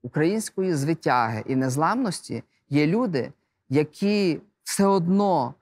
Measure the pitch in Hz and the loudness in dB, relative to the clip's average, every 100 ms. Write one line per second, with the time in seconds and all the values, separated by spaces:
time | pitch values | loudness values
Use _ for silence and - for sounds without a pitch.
0 | 120 151 160 220 214 - 185 151 139 160 | -6 0 0 0 -4 -4 -2 0 0 -2
1 | 156 123 113 110 - 131 131 131 165 226 | 0 2 0 -2 -2 0 0 0 0 0
2 | 233 - - 113 - _ _ 143 151 208 | -2 -6 -10 -12 -12 _ _ 0 2 2
3 | 247 147 - - _ _ _ 135 151 - | 0 -2 -4 -10 _ _ _ 0 0 -2
4 | 202 208 190 147 - _ - - 196 196 | 0 2 0 -2 -8 _ -8 0 2 2
5 | 170 196 202 165 123 135 | 2 2 2 0 -4 -10